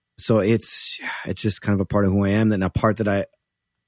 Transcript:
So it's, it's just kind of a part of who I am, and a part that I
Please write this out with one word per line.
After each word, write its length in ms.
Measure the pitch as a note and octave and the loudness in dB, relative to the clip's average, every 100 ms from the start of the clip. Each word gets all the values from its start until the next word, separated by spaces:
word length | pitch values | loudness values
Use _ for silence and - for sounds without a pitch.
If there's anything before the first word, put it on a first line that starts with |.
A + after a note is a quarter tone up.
| _ - | _ -6
So 220 | - A2+ | 0 2
it's, 600 | G2 A2+ - - - - - - - | 4 2 0 -4 -4 -6 -8 -10 -8
it's 160 | F#2+ | -4
just 200 | G#2+ - | -2 -2
kind 120 | - G2 | 0 0
of 40 | |
a 60 | F#2+ | 0
part 200 | G#2 G2 | 0 2
of 60 | |
who 140 | G2+ G2 | 2 2
I 40 | |
am, 220 | G#2 A2 | 2 2
and 120 | G#2 | 0
a 60 | F#2 | -2
part 280 | - A2 G2 | 0 0 0
that 100 | G#2 | 0
I 180 | G2 - _ _ _ _ _ | -2 -4 _ _ _ _ _